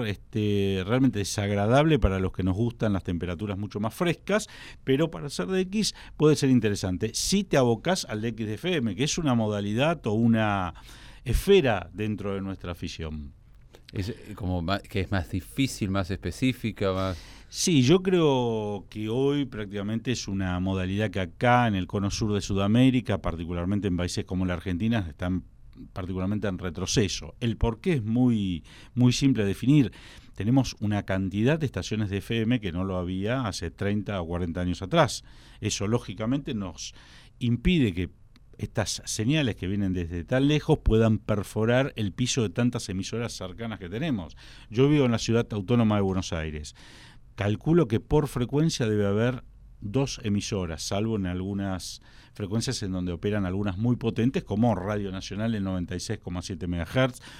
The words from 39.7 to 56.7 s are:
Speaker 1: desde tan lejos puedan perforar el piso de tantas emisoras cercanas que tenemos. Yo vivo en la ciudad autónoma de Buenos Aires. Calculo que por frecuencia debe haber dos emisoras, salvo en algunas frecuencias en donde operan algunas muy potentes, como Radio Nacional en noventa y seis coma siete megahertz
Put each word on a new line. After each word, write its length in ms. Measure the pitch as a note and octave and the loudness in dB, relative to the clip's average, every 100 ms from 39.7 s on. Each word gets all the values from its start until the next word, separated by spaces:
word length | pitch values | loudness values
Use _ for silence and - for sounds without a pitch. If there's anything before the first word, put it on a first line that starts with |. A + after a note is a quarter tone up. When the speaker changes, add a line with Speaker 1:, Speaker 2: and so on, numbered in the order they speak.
| G#2 G2 | -2 0
Speaker 1:
desde 320 | F2+ E2 F2 | -2 -2 -6
tan 240 | E2 B2+ C#3+ | -2 2 4
lejos 300 | D3+ - D3+ | 2 2 2
puedan 400 | - A2 A2+ G#2+ | 4 6 6 4
perforar 760 | - G#2 - G#2+ A2+ B2 C#3 - | 0 -2 -2 0 2 2 2 -2
el 160 | G#2 | -4
piso 300 | G2 B2 - | -2 -2 0
de 80 | G#2 | 0
tantas 380 | A#2+ B2 A#2+ - | 2 0 0 -4
emisoras 440 | F#2+ F#2+ A2+ A#2 | -6 -4 -4 -6
cercanas 460 | - F#2 F2 A2+ G#2 | -8 -10 -10 -10 -10
que 100 | F2+ | -8
tenemos. 480 | G#2+ E3 A2 D2+ - - - - | -4 -2 -2 -4 -12 -20 -20 -4
Yo 180 | G#2+ C#3+ | 4 6
vivo 160 | D3+ | 6
en 80 | B2+ | 4
la 60 | A2+ | 2
ciudad 280 | - A#2 A2+ | 2 2 2
autónoma 440 | G#2+ F#2 A#2+ G#2+ G#2 | -2 2 4 6 4
de 60 | |
Buenos 300 | F#2+ F#2+ - | 2 0 -2
Aires. 420 | E2 D#2 D2+ D2+ - - - - - - | -4 -4 -6 -10 -16 -20 -20 -20 -20 -12
Calculo 540 | - G2+ G#2+ D3+ E3+ A#2+ | -4 -2 0 2 4 4
que 120 | A2 | 2
por 280 | - D3+ D3 | 2 0 2
frecuencia 580 | B2+ A#2+ C#3 D#3+ - A2 | -2 -2 2 0 2 0
debe 200 | G#2+ G2+ | 2 2
haber 380 | G#2 A#2+ B2+ - - - - | 2 2 -2 -8 -20 -20 -14
dos 400 | G2+ B2 C#3 - | -4 -2 -2 -2
emisoras, 580 | G#2+ G2+ - G2+ E2+ D#2 | -2 0 0 -2 -4 -6
salvo 340 | - G2+ A2+ A2 | -4 -2 0 0
en 100 | F#2 | -2
algunas 760 | F#2 F#2+ G2+ G2 F2+ - - - - - | -2 -4 -4 -4 -6 -8 -14 -18 -20 -18
frecuencias 500 | - G2 A2+ A#2+ A#2 | -10 -4 -4 -2 -4
en 100 | G2 | -4
donde 200 | F#2 F2+ | -4 -4
operan 320 | E2+ G2+ G#2 | -4 -2 0
algunas 320 | F2+ F#2+ G2+ F2+ | -2 -2 -4 -2
muy 200 | A#2+ B2 | 0 0
potentes, 460 | A2+ A2+ A#2 F3+ | 0 0 0 0
como 320 | - G2+ A#2+ | -2 2 2
Radio 380 | F#2 G2 G#2 G2 | 2 -2 -4 -4
Nacional 420 | F#2 - G2 A2+ | -6 -8 -4 -2
en 100 | A2 | -2
noventa 300 | F#2+ F#2 F2 | -2 -2 -4
y 60 | F2+ | -6
seis 180 | - G#2 | -6 -8
coma 240 | - F2+ | -8 -8
siete 240 | - E2+ | -6 -6
megahertz 540 | F2 | -4